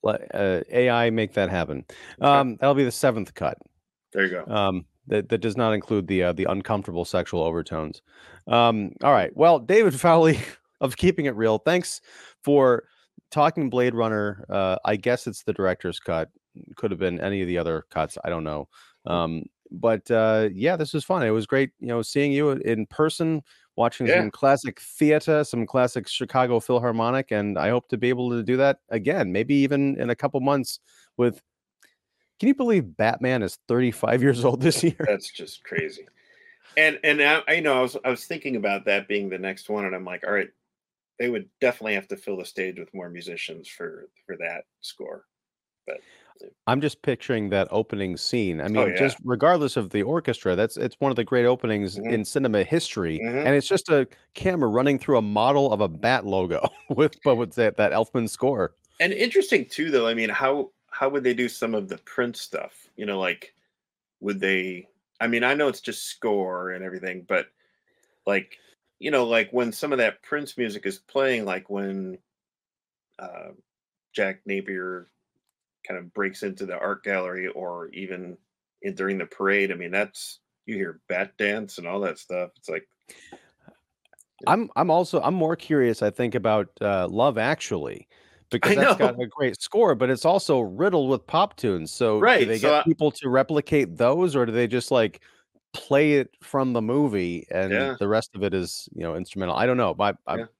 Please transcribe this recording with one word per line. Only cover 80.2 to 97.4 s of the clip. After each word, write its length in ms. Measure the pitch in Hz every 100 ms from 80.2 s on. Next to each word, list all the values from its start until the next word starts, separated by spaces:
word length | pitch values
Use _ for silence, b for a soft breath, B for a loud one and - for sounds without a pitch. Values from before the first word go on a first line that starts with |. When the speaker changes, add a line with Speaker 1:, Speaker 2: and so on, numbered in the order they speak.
| - - _ _ -
Speaker 2:
you 100 | 107
hear 240 | 90 82 _
Bat 280 | 90 98 _
Dance 420 | 104 104 101 -
and 80 | 85
all 120 | 98
that 180 | 95 80
stuff. 320 | - 90 90 _
It's 120 | -
like, 200 | 85 - _ _ B B B B B B B _ _ _ _ _ _ -
Speaker 1:
I'm, 240 | 190 233 -
I'm 140 | 170
also, 300 | 165 180 160
I'm 120 | 135
more 220 | 185 160 165
curious, 460 | - 151 123 110
I 80 | 104
think, 240 | - 123
about, 340 | 120 104 107 98 _
uh, 280 | 104 98 90
Love 300 | 98 131 113
Actually, 680 | 117 151 - 90 67 50 - b b b b
because 220 | 123 -
Speaker 2:
I 120 | 202
Speaker 1:
that's 140 | - -
got 180 | 131 123
Speaker 2:
know. 60 |
Speaker 1:
a 20 | 123
great 340 | - 131 98
score, 340 | - 202 214
but 160 | 123 127
it's 140 | 127
also 360 | 156 190 - 139
riddled 500 | 107 95 185 180 131
with 160 | 131 -
pop 300 | 160 202 -
tunes. 340 | 117 92 156
So 280 | - 117 107
do 60 |
Speaker 2:
Right, 220 | 220 233 117
Speaker 1:
they 120 | 113
Speaker 2:
so 100 | 147
Speaker 1:
get 60 |
Speaker 2:
I 80 | 151
Speaker 1:
people 280 | 165 160 151
to 160 | - 139
replicate 680 | 127 135 151 - 151 120 85
those, 400 | 120 151 185 139
or 80 | 120
do 60 |
they 140 | 113 120
just, 240 | 123 -
like, 300 | 131 110 - b b b _ _
play 420 | - - 139 151
it 160 | 147 123 _
from 320 | - 139 131
the 100 | 120
movie 640 | 110 135 147 104 90 87